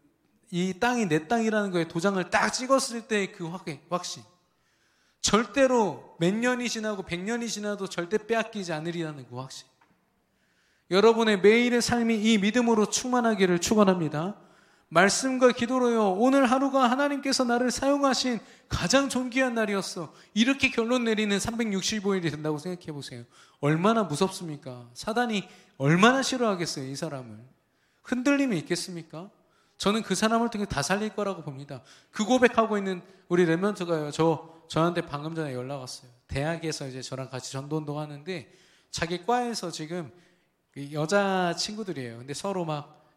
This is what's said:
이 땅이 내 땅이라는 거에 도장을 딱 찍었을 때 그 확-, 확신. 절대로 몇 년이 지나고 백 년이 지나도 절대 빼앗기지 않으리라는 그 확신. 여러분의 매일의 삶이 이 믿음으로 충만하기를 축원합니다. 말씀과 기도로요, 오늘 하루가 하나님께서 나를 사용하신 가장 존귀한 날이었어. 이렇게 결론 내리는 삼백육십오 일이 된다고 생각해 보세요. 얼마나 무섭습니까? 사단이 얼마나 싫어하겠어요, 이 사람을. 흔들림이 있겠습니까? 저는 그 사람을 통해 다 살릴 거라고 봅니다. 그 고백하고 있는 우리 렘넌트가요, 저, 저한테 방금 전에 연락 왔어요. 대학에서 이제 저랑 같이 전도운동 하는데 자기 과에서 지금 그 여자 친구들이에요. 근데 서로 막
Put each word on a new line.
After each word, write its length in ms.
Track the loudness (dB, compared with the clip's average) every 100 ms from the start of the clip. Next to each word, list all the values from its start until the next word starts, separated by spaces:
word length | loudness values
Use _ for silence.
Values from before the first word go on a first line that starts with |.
| _ _ _ _ _
이 280 | -2 -2 0
땅이 280 | 0 0 0
내 200 | 0 0
땅이라는 460 | 0 2 0 0
거에 160 | -2 -2
도장을 420 | 0 0 0 0
딱 200 | 2 2
찍었을 580 | -2 2 2 2 -6 -4
때 240 | -2 -2
그 160 | -6 -10
확-, 180 | -10 -12 -12 _
확신. 320 | -6 -6 -12 -16 _ _ _ _ _ _ _ _ _
절대로 960 | 2 2 2 2 4 4 2 -2 -12 -2
몇 120 | 0
년이 360 | 2 0 0 -4
지나고 340 | -4 -4 -6
백 180 | -6 -8
년이 280 | -4 -6 -6
지나도 400 | -6 -6 -6 -6
절대 280 | -6 -4 -4
빼앗기지 560 | -2 -2 -2 -8 -6
않으리라는 540 | -6 -6 -6 -6 -8 -12
그 80 | -12
확신. 300 | -12 -14 -20 _ _ _ _ _ _ _ _ _ _ _ 0
여러분의 500 | 4 6 6 4 6
매일의 420 | 6 6 6 2
삶이 400 | 2 0 2 2
이 160 | 4 4
믿음으로 480 | 4 2 4 4 2
충만하기를 720 | 0 0 2 2 2 2 2
축원합니다. 800 | 2 4 6 4 -2 -4 -6 -8 -18 _ _ _ _
말씀과 640 | 4 4 4 -2 4 4
기도로요, 640 | 4 0 2 2 4 2
오늘 360 | 4 4 6 4
하루가 400 | 4 2 2 2
하나님께서 540 | 2 0 -2 -2 0
나를 300 | 0 2 0
사용하신 640 | 0 0 2 2 0 -2 -4 -8 -20 _
가장 400 | -4 2 2 2
존귀한 460 | -2 -2 0 0
날이었어. 600 | 0 0 -2 -4 -8 -12 -14 -4
이렇게 380 | 2 2 2 0
결론 320 | 0 0 0
내리는 340 | 2 0 0 0
삼백육십오 720 | -2 -4 -2 -2 -2 -2 0
일이 160 | 0 -2
된다고 280 | -2 -4 -4
생각해 340 | -6 -10 -10
보세요. 320 | -12 -12 -16 -18 _ -20 _
얼마나 460 | 0 4 4 2
무섭습니까? 840 | 0 0 -2 -2 -10 -12 -14 -16 -16
사단이 540 | -12 -4 -2 0 -2 -6 -14 _ -2
얼마나 460 | 2 6 6 6
싫어하겠어요, 640 | 0 0 0 0 -4 -6 -8
이 80 |
사람을. 420 | -8 -8 -8 -12 -18 -20 _ _ _ _ _
흔들림이 520 | -6 -2 2 2 2 -2
있겠습니까? 720 | -2 -4 -4 -12 -14 -16 -16 _ _ _ _ -4
저는 240 | 0 0
그 120 | -2
사람을 360 | 0 2 2 0
통해 140 | -4
다 180 | -4 -4
살릴 320 | -2 -2 -2
거라고 280 | -4 -6 -6
봅니다. 400 | -10 -12 -14 -16 -18 -20 _
그 140 | -4
고백하고 540 | 2 6 6 4 2 0
있는 240 | -2 -6 -10 -20 0
우리 160 | 2
렘넌트가요, 640 | 4 2 0 -2 -2 -2 -2
저, 420 | 2 2 2 -4 -20 -4
저한테 340 | 0 2 0
방금 320 | -4 -8 -8
전에 180 | -6 -6
연락 260 | -6 -8 -10
왔어요. 320 | -12 -16 -20 _ _
대학에서 580 | -4 -2 -2 -6 -6 -8
이제 140 | -10
저랑 260 | -10 -10 -10
같이 240 | -10 -8
전도운동 460 | -10 -6 -4 -4 -6
하는데 540 | -8 -12 -10 -10 -12 _ _ _ _
자기 360 | -6 -4 -4 0
과에서 440 | 0 -2 -6 -8
지금 400 | -8 -8 -8 -10 -16 _ _ _ _ _
그 220 | -14 -8
여자 640 | -4 0 2 2 2 0
친구들이에요. 640 | -2 -6 -6 -8 -8 -10 -10
근데 140 | -12
서로 320 | -8 -6 -4
막 400 | -4 -6 -8 -20 _